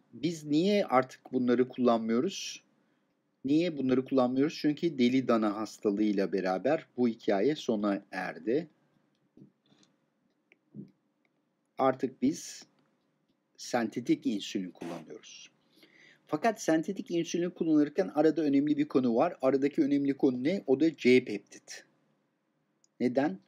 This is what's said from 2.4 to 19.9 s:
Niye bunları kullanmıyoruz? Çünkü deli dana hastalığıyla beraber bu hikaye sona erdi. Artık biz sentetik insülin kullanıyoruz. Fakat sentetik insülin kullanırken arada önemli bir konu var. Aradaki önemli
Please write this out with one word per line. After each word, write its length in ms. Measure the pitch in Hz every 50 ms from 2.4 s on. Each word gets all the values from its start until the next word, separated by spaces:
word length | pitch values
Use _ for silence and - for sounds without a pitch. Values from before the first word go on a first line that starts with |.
| - - - - _ _ _ _ _ _ _ _ _ _ _ _ _ _ _ _ -
Niye 340 | 135 147 160 175 180 156 139
bunları 260 | 131 131 127 131 127
kullanmıyoruz? 540 | - 139 131 123 123 127 131 143 165 - -
Çünkü 380 | - 151 147 - 175 170 151 127
deli 300 | 120 123 127 135 123 123
dana 280 | 117 110 110 107 101
hastalığıyla 760 | 110 107 - - - - 104 101 104 107 107 98 101 98 85
beraber 540 | 98 95 90 92 92 92 92 135 160 160 - - _
bu 120 | 123 123 117
hikaye 480 | 110 - - 113 101 95 107 139 156
sona 480 | 147 - - 113 104 104 104 98 98 - _
erdi. 580 | 98 92 90 85 80 80 82 107 123 156 175 - _ _ _ _ _ _ _ _ _ _ _ _ _ - - - _ _ _ _ _ _ _ _ _ _ _ _ _ _ _ _ _ _ _ _ _ _ _ _ - 69 - - _ _ _ _ _ _ _ _ _ _ _ _ _ _ _ _ _ -
Artık 440 | 131 131 131 131 139 131 - -
biz 440 | 127 143 170 - - - - - - - _ _ _ _ _ _ _ _ _ _ _ _ _ _ _ _ _
sentetik 680 | - - - - 120 113 104 - 127 120 - 156 - -
insülin 440 | 135 110 98 - - - 104 92 87
kullanıyoruz. 800 | - - 85 85 85 82 78 - 90 - - - - - - - _ _ _ _ _ _ - _ _ - - - _ _ _
Fakat 360 | - 156 151 - - - -
sentetik 480 | - - 160 165 160 - 190 - - -
insülin 400 | 175 170 160 - - 170 170 -
kullanırken 600 | - - 175 160 156 151 147 143 - 202 185 - -
arada 280 | 147 156 160 151 165
önemli 340 | 156 143 139 139 147 151 147
bir 120 | 139 147 -
konu 280 | - 143 127 120 113
var. 200 | 123 160 175 - -
Aradaki 400 | 131 131 139 135 139 139 - 170
önemli 340 | 143 139